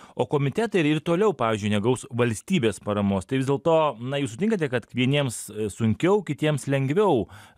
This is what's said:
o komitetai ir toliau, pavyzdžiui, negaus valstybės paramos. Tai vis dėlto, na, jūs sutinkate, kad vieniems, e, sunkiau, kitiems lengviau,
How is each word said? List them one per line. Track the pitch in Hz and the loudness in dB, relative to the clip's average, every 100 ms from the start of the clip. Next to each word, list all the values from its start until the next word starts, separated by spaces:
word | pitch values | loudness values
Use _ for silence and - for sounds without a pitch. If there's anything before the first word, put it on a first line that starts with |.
| - - | -16 -4
o | |
komitetai | 127 151 139 127 226 190 147 | -2 0 0 -2 0 2 2
ir | 156 | 0
toliau, | 170 170 214 151 | 0 2 2 2
pavyzdžiui, | 113 110 104 | 0 0 0
negaus | 104 110 127 - | 0 0 -2 -4
valstybės | 120 123 110 - 185 113 - | -2 0 -2 -2 0 0 -2
paramos. | - 104 101 98 - | -4 0 0 0 -2
Tai | 135 | -4
vis | 131 | 0
dėlto, | 139 170 160 151 110 | 0 2 2 2 -2
na, | 123 143 | -6 -4
jūs | 135 113 | -4 -4
sutinkate, | 208 214 143 | -2 -2 -2
kad | 123 - | -4 -4
vieniems, | 120 127 143 135 - - | -2 0 2 -2 -4 -12
e, | 104 107 | -6 -6
sunkiau, | - 113 104 170 208 | 0 0 2 2 2
kitiems | 160 143 151 147 | 0 -2 0 0
lengviau, | - 139 135 160 208 131 90 - - | -2 -2 0 2 4 2 0 -8 -20